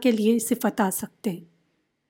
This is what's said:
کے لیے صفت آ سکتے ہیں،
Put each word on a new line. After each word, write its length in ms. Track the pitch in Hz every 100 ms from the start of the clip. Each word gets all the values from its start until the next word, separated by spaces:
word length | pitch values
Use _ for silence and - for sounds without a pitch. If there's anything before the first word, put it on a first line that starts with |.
کے 80 | 247
لیے 280 | 220 214 233
صفت 420 | - 240 208 -
آ 100 | 190
سکتے 400 | - 202 _ 214
ہیں، 140 | 165 - _ _ _ _ _